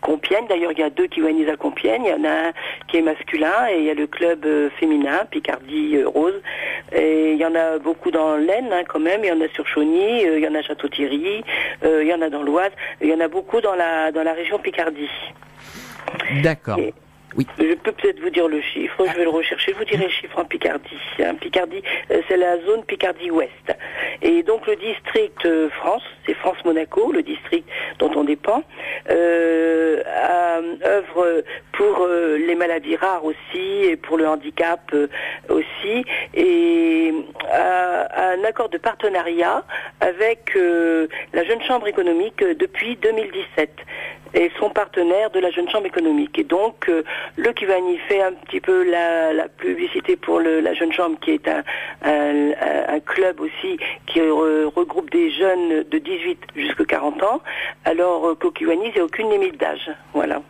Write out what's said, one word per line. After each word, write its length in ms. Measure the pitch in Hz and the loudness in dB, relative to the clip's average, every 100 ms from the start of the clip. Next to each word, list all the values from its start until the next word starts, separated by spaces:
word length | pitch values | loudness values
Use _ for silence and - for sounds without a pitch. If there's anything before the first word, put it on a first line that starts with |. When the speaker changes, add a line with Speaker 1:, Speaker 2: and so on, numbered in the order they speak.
Speaker 1:
Compiègne. 420 | - 151 - 196 233 | 0 -2 0 0 2
D'ailleurs, 240 | 180 170 | 0 0
il 60 | 160 | 0
y 40 | |
a 80 | 156 | -2
deux 160 | 147 180 | 0 -2
Kiwanis 420 | - 160 156 156 | 2 2 2 0
à 80 | 151 | 0
Compiègne. 460 | 147 139 - 226 | -4 -2 0 0
Il 60 | 233 | 0
y 20 | |
en 120 | 156 | 0
a 240 | 151 160 165 | 0 0 -2
un 40 | 165 - - - | -4 -12 -12 -2
qui 120 | 170 | 0
est 40 | |
masculin 640 | 160 156 - 165 156 202 247 | 2 0 -4 -2 2 2 2
et 60 | 180 | 2
il 60 | |
y 60 | 151 | 2
a 40 | |
le 120 | 147 147 | 0 -4
club, 380 | - 170 165 | 0 0 2
euh, 240 | 151 151 147 - | 2 2 2 2
féminin, 460 | 160 151 143 143 - | 2 4 2 0 -2
Picardie, 680 | 156 147 127 131 151 151 147 | -4 -4 -6 -4 -2 2 2
euh, 100 | 127 | 2
Rose. 340 | 143 165 196 - - - - - | 2 0 0 -6 -8 -6 -8 -2
Et 400 | 160 156 156 156 | 0 2 4 2
il 60 | 156 | 2
y 80 | 165 | 2
en 80 | |
a 240 | 165 165 160 | 2 2 0
beaucoup 320 | 147 165 - | -2 -2 0
dans 260 | 170 156 151 | 0 2 2
l'Aisne, 360 | 156 208 254 | 2 0 0
hein, 100 | 180 175 | -2 -2
quand 140 | - | -2
même. 220 | 156 202 | 0 0
Il 40 | 208 | 2
y 40 | |
en 80 | 165 | 0
a 80 | 160 | 0
sur 180 | - 147 | -4 -4
Chauny, 600 | - 151 165 202 240 190 | 0 2 4 2 2 2
euh, 120 | 156 | 2
il 60 | |
y 20 | 156 | 0
en 80 | |
a 40 | 151 | -2
à 40 | |
Château-Thierry, 800 | 147 147 143 - 143 143 170 208 220 - - - | -4 -6 -6 -4 -2 -2 -2 -4 -4 -4 -4 0
euh, 220 | 156 156 | 2 4
il 40 | 156 | 4
y 60 | |
en 60 | 170 | 2
a 80 | 160 | 0
dans 140 | 143 | -2
l'Oise. 300 | 143 156 196 - - - | 0 0 0 -4 -12 -2
Il 80 | 151 | 0
y 60 | |
en 60 | 160 | 2
a 60 | 165 | 2
beaucoup 360 | 175 190 226 | 0 0 0
dans 120 | 214 | 2
la, 380 | 185 170 160 160 | 2 0 2 0
dans 100 | 156 | 0
la 120 | 160 | 0
région 240 | 160 170 208 | -2 -2 -2
Picardie. 520 | 190 180 165 147 143 - - - - - - - - - - - - 139 | -4 -2 -4 -4 -8 -8 -14 -18 -20 -20 -20 -18 -18 -12 -12 -8 -4 0
Speaker 2:
D'accord. 360 | 156 156 - 98 | 0 0 -4 -4
Speaker 1:
Et 160 | - - - - - - | -4 -6 -20 -20 -12 -4
Speaker 2:
Oui. 120 | 131 - | -4 0
Speaker 1:
je 160 | 320 | 0
peux 160 | 339 - | 2 -2
peut-être 300 | 427 403 381 | 0 0 0
vous 100 | 339 | -2
dire 160 | 311 339 | 0 0
le 140 | 302 | 0
chiffre, 440 | - - - - 190 | -4 -6 -6 0 -2
je 80 | 180 | 2
vais 80 | |
le 60 | 170 | 0
rechercher, 420 | 160 165 - - | 0 -2 -2 -2
je 60 | 196 | -2
vous 60 | |
dirai 200 | 220 202 | -2 0
le 60 | 185 | 0
chiffre 280 | - - - | -2 -6 -6
en 60 | |
Picardie. 420 | 170 170 170 147 - 139 - - | -4 -2 -2 -4 -8 -14 -12 -2
Hein, 160 | - | -2
Picardie, 480 | - - - 175 190 - - - | -2 -2 -2 -2 -6 -6 -8 0
euh, 80 | 208 - | -2 2
c'est 80 | 185 | 2
la 240 | 180 175 | 2 0
zone 200 | 175 220 | 0 -2
Picardie 480 | 214 202 185 170 175 | -2 -2 -2 -2 -2
Ouest. 420 | 160 135 - - - - - - - | 0 0 -6 -6 -6 -6 -6 -6 0
Et 220 | - 339 | 2 4
donc 240 | 339 220 - | 4 0 0
le 80 | 208 | -2
district, 680 | 208 208 - 226 208 - | -2 -6 -2 0 0 0
euh, 240 | 175 160 156 | 0 2 0
France, 340 | - - 220 - - | -2 -2 -2 -4 -12
c'est 100 | - | -6
France-Monaco, 760 | - - 180 175 160 156 - 233 | -2 -2 -2 0 0 0 0 2
le 140 | 311 | 0
district 440 | - 151 - 170 - - - - | -2 -6 -2 -4 -4 -10 -10 -2
dont 140 | - | 0
on 80 | - | 2
dépend, 400 | 294 143 - 233 320 - - - - | 0 0 2 0 0 -12 -10 -10 0
euh, 880 | 170 170 170 165 165 165 160 160 156 - | 2 4 4 4 4 4 4 2 0 0
a, 540 | 78 135 175 175 165 165 175 185 | 0 2 2 2 0 -2 -2 2
œuvre 560 | 202 185 - 175 165 - - - | 2 0 0 2 2 -2 -10 -12
pour, 300 | - 202 196 | 0 2 4
euh, 360 | 180 175 170 151 | 2 2 2 2
les 160 | 165 | 2
maladies 400 | 170 175 165 147 | 0 0 -2 -2
rares 300 | 165 185 180 | 0 0 0
aussi 580 | 156 156 - 180 190 196 | -2 -6 -8 -8 -4 2
et 140 | 190 160 | 2 2
pour 200 | - 160 | -2 0
le 120 | 160 | 2
handicap, 520 | 156 147 - 165 170 - | 0 -4 -2 0 0 -2
euh, 160 | 147 147 - - - - | 0 0 -2 -8 -10 -2
aussi, 560 | 160 156 - 196 233 247 - - | -2 0 -6 -4 -4 -2 -6 -4
et 800 | - 175 170 170 170 165 165 165 156 - - - | 0 4 4 4 4 4 2 2 0 -6 -10 -2
a, 520 | 147 180 185 180 175 | 0 2 2 0 0
a 300 | - - 185 | -2 0 0
un 100 | 185 | 2
accord 240 | 208 220 226 | -2 -2 -4
de 100 | 170 | -2
partenariat 880 | 226 220 208 190 170 170 170 233 - - - - | -4 0 0 0 -2 0 0 0 -4 -10 -10 -2
avec, 540 | 180 175 220 226 - | -2 2 0 0 -2
euh, 540 | 196 175 170 165 165 156 - - | 2 2 4 2 2 0 -4 -6
la 100 | - | -2
Jeune 200 | 170 226 | 0 -2
Chambre 260 | - 254 208 | 0 -2 0
économique, 540 | 202 175 170 208 - | 0 2 2 0 0
euh, 120 | 190 | 0
depuis 400 | 160 185 - 208 | 2 -2 -2 -4
deux 160 | 240 220 | 0 0
mille 220 | 220 208 | 0 -2
dix-sept. 420 | 185 190 - 151 - - - - - - 175 | -6 -6 -2 -2 -4 -14 -10 -10 -12 -2 2
Et 140 | 170 - | 2 2
sont 100 | 208 | 0
partenaires 600 | 202 202 - 170 185 214 | 0 -2 0 2 2 2
de 80 | 190 | 0
la 140 | 180 | 0
Jeune 180 | 170 175 | 0 -2
Chambre 160 | 214 190 | -2 -2
économique. 500 | 180 160 147 147 - | 0 2 2 2 -2
Et 20 | |
donc, 460 | 151 175 220 226 - | 0 2 0 -2 0
euh, 160 | 165 156 - - - | 0 0 -8 -10 -2
le 160 | 233 | -2
Kiwani 460 | 240 196 185 180 175 - | 0 0 2 2 -2 0
fait 120 | 196 | 2
un 120 | 190 | 2
petit 280 | 185 - 190 | -2 -8 -6
peu 220 | - 185 185 | 2 4 4
la, 420 | 170 170 165 160 | 2 2 2 2
la 140 | 156 160 | 0 -2
publicité 680 | - 185 175 175 185 - 180 | -4 -4 -2 -2 -4 0 -2
pour 240 | - 170 | 2 2
le, 180 | 165 160 | 4 2
la 160 | 160 | 2
Jeune 180 | - 165 | 0 -2
Chambre, 240 | 160 175 156 | 0 -2 0
qui 100 | - | 0
est 160 | 156 - | 0 0
un, 160 | 156 147 - - - | -4 -4 -8 -8 -6
un, 480 | 147 151 147 147 147 | 0 2 2 2 2
un, 440 | - - 143 - 147 | 0 0 0 0 -2
un 20 | |
club 400 | - - 185 175 | -2 2 2 0
aussi 400 | 156 - 190 175 - - - | -8 -6 -6 -4 -6 -10 -2
qui 120 | 165 | 2
re-, 460 | 160 151 160 156 151 | 4 4 4 2 2
regroupe 340 | 175 175 170 160 | 0 0 -2 0
des 180 | - 170 | 2 2
jeunes 540 | - 190 185 170 156 - | 2 2 2 2 0 0
de 100 | 160 | -2
dix-huit 420 | 147 185 170 175 - - | -2 -4 -4 -6 -8 -6
jusqu'à 280 | - - | -6 -2
quarante 380 | - 156 143 147 | 0 0 -2 0
ans, 200 | 196 269 - - - - | 0 0 -4 -8 -8 -6
alors, 420 | - 165 175 170 165 | -2 2 2 2 0
euh, 80 | |
qu'au 160 | 160 180 | 0 -2
Kiwani, 380 | - 160 170 226 | -2 0 0 0
il 60 | |
n'y 40 | 220 | 0
a 60 | |
aucune 260 | 165 - 220 | 0 0 0
limite 300 | 208 190 151 | 2 2 0
d'âge. 280 | 165 151 - 151 - | -4 -4 -8 -12 -6
Voilà. 300 | 151 151 147 147 | -2 0 -2 -6